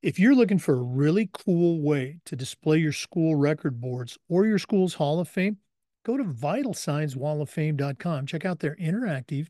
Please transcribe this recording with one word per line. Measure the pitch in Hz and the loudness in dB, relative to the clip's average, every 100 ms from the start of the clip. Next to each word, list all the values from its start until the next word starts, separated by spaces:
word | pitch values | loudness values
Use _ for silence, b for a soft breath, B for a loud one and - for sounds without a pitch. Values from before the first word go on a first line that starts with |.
If | 202 143 | -4 4
you're | 202 269 | 6 6
looking | 226 196 | 6 2
for | - | 2
a | 131 | 0
really | 123 127 143 185 220 | 0 0 2 2 0
cool | - - 175 175 165 | -4 0 2 4 2
way | 147 147 127 165 - | 0 0 -2 -10 -12
to | 127 | -10
display | 131 - - 156 | -10 -6 2 2
your | 156 | 2
school | 139 - - 160 | -2 -6 -2 0
record | 156 147 156 - 120 | 2 2 2 -2 -4
boards | 127 123 120 - _ | -6 -8 -8 -14 _
or | 170 214 | 2 4
your | 208 | 2
school's | - 208 185 | 2 2 2
Hall | - 143 160 | 0 0 0
of | 175 | -2
Fame, | - 190 208 _ _ _ _ | -2 -2 -2 _ _ _ _
go | - 254 | -4 -2
to | |
Vital | 226 123 143 208 269 | -2 -4 -2 -2 -4
Signs | 175 - 147 151 131 | -6 -4 -2 -2 -4
Wall | 143 151 | -4 -4
of | 143 | -6
Fame | - 156 | -4 -2
dot | 147 139 135 | -2 -4 -4
com. | 175 151 139 | -4 -4 -4
Check | 170 | -6
out | 185 180 | -4 -4
their | 151 156 | -4 -4
interactive | 165 196 247 143 123 139 160 | -4 -2 -2 -4 -6 -8 -8